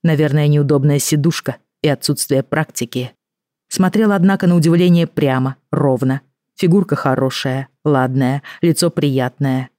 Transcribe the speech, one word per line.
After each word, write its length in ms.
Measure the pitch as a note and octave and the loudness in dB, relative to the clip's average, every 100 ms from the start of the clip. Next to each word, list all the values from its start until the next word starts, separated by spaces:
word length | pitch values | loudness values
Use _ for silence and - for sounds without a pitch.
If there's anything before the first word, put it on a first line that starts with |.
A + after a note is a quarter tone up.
Наверное, 440 | E3 D3+ D3+ D3 D3 | 0 0 2 2 2
неудобная 520 | D3 C#3+ C#3+ D3 C#3+ | 2 2 2 2 0
сидушка 580 | - D3+ D3+ - - - _ _ | 0 0 0 -2 -8 -12 _ _
и 80 | D#3 | -4
отсутствие 540 | C3+ - C#3+ - C3+ | -2 -4 -4 -2 -2
практики. 680 | C3 D3+ D#3 - A#2 B2 B2 _ _ _ _ _ _ | -2 -4 -4 -8 -8 -8 -10 _ _ _ _ _ _
Смотрела, 480 | - F3+ G#3 A3 G3 | -2 0 2 0 2
однако, 320 | F#3 G3 F3+ | 2 2 2
на 80 | F3 | 2
удивление 500 | E3 E3+ F3+ E3+ E3 | 2 2 4 2 0
прямо, 520 | - D3 C3 B2+ C3 _ | -2 -2 0 -2 -6 _
ровно. 520 | - C#3 B2+ B2+ C3+ _ _ _ - | -2 0 0 -2 -4 _ _ _ -2
Фигурка 400 | F#3 G3 F#3+ D3 | 2 2 2 -2
хорошая, 720 | C#3+ C3 C3 - C#3 C3 C3+ _ | -2 0 -2 -4 -6 -6 -8 _
ладная, 580 | D3+ C#3 B2+ C3 C3 C#3 - - | 0 0 0 0 0 -2 -8 -4
лицо 280 | E3+ D#3+ E3+ | -2 0 -2
приятное. 800 | - D3 C3+ B2 _ C#3 C3 B2+ | 0 -2 0 -4 _ -2 -2 -6